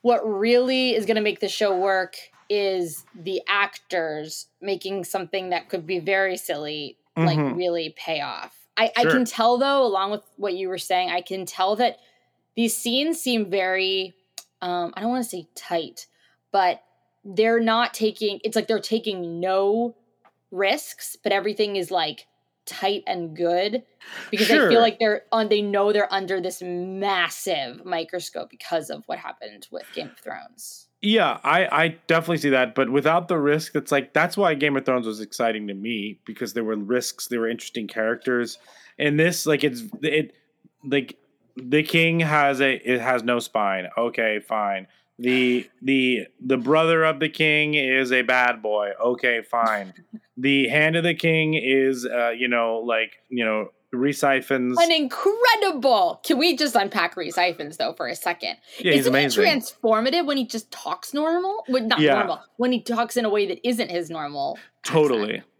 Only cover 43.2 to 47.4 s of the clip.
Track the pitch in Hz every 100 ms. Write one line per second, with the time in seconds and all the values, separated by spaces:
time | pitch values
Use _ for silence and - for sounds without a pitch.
43.2 | 113 120 - 113 101 95 90 - 117 113
44.2 | 113 107 - 110 101 98 95 _ _ -
45.2 | 123 127 127 123 - _ 131 135 127 117
46.2 | - _ 127 131 120 156 165 165 160 143
47.2 | 156 156